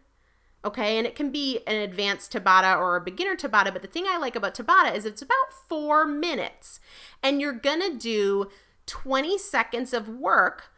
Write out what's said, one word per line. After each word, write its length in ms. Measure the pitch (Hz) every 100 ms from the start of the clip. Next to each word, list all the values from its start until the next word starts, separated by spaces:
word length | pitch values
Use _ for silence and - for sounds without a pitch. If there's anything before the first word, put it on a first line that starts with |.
| _ _ _ _ _ _
okay? 340 | 208 208 214 220
And 80 | 240
it 80 |
can 160 | - 294
be 300 | 285 277 240 -
an 80 | 214
advanced 560 | 208 180 202 202 -
Tabata 460 | 214 190 190 185 180
or 180 | 180 175
a 60 |
beginner 340 | 175 190 359 370
Tabata, 380 | 277 208 196
but 80 | 185
the 80 | 196
thing 160 | 320 381
I 100 | 349
like 200 | 277 233
about 180 | 202 -
Tabata 400 | 247 370 311 185
is 100 | 214
it's 160 | 208
about 300 | 269 523 539 - -
four 380 | 320 294 302 311
minutes, 760 | 294 339 262 - - - - - - - -
and 200 | 269 285
you're 100 | 285
gonna 420 | 240 277 311 392
do 540 | 262 226 220 202 196 196 - _ _ -
twenty 520 | - 262 262 302 392
seconds 560 | - 254 233 240 247
of 140 | 240 214
work 640 | 233 285 - 185 - -